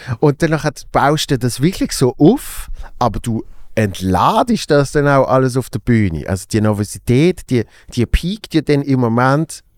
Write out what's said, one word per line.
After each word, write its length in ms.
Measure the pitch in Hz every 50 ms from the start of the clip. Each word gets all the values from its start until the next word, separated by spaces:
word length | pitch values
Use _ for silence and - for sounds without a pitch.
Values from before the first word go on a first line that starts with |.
| - - 120 -
Und 220 | - 147 139 -
dann 200 | 170 156 160 147
hat, 240 | 135 151 - - - -
baust 380 | - 135 123 139 151 151 - -
du 80 | 147 120
das 220 | 120 123 - -
wirklich 320 | 127 175 202 - 285 190
so 220 | - - 139 123 -
auf, 520 | - 147 170 240 302 - - - - - - - - - - - -
aber 220 | 123 117 101 110
du 240 | - 120 110 110 - - - - - - -
entladest 960 | - 110 101 92 - 92 92 92 90 110 147 202 220 254 233 214 - - -
das 220 | 156 143 139 -
dann 160 | - 151 143 143
auch 200 | 139 139 131 -
alles 280 | 123 131 131 131 120
auf 140 | 131 120 -
der 80 | - 113
Bühne. 500 | - - 120 110 107 92 80 76 - -
Also 180 | 95 92 - -
die 100 | - 110
Nervosität, 880 | 107 107 107 101 104 - - 104 - - 120 131 156 180 175 - - -
die, 140 | 131 117 107 - - - _ - -
die 120 | 123 113
piekt 480 | - - - - 170 208 - - - -
ja 60 | 156
dann 220 | - - 147 143
im 180 | 143 143 135 127
Moment, 640 | 123 113 113 120 123 131 139 151 160 - - - _ _ _